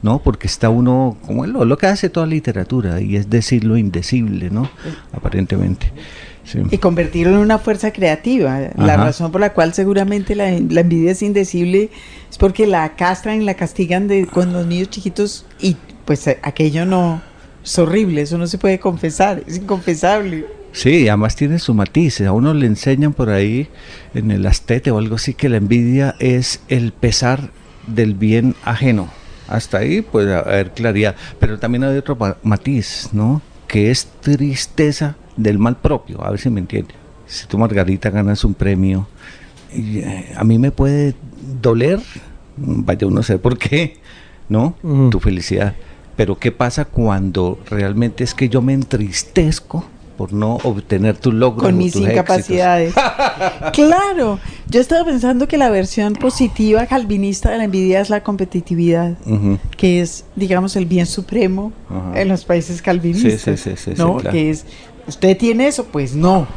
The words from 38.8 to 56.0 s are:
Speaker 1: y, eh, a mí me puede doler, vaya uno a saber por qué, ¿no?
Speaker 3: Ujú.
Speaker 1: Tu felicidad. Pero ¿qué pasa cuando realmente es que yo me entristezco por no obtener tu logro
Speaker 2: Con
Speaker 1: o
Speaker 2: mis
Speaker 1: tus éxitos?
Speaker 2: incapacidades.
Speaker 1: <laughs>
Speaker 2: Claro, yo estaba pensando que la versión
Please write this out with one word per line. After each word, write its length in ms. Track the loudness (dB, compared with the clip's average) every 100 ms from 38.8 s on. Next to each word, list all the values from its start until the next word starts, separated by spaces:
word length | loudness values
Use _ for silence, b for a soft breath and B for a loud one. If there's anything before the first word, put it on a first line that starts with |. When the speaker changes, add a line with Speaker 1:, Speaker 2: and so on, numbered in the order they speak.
| 2 0 -4 B B B B B -12
Speaker 1:
y, 260 | -8 -6 -6
eh, 340 | -6 -10 -10 0
a 60 |
mí 140 | 4 4
me 120 | 4
puede 420 | 2 2 2 0 -2 -12 -16 -12 -2
doler, 380 | 2 4 2 0 -4 B B B -20 -8
vaya 500 | -4 -2 0 0 2
uno 140 | 0
a 20 |
saber 180 | 2 0
por 160 | 0 -2
qué, 420 | -2 -2 -2 -6 B B B B -2
¿no? 260 | 0 0 -2
Speaker 3:
Ujú. 280 | -2 2 4
Speaker 1:
Tu 100 | 4
felicidad. 540 | 0 -2 -2 0 0 -4 B B B -2
Pero 220 | -2 0
¿qué 120 | -2
pasa 320 | 0 -2 -2
cuando 760 | -4 0 0 0 0 0 -2 -4 -6
realmente 540 | -4 -2 0 -2 -2
es 100 | -6
que 140 | -2 0
yo 120 | 2
me 100 | 2
entristezco 1120 | 0 0 -2 -2 -6 -2 2 2 0 -4 -10 -10 -18 -20 -10
por 160 | -6
no 240 | -2 -2 -2
obtener 520 | -2 -4 -2 0 2 2
tu 140 | 0
logro 320 | 2 2 2
Speaker 2:
Con 120 | 2
Speaker 1:
o 20 | 2
Speaker 2:
mis 160 | 2
Speaker 1:
tus 80 | 0
éxitos? 120 | 2 2
Speaker 2:
incapacidades. 680 | 2 0 0 0 2 2 2 0
Speaker 1:
<laughs> 720 | 0 0 -2 0 -6 -4 -4
Speaker 2:
Claro, 680 | 4 6 6 2 0 -2 -2 B B -2
yo 120 | 0
estaba 240 | 2 2
pensando 420 | 2 0 0 0 0
que 80 | 2
la 140 | 2
versión 440 | 2 0 -2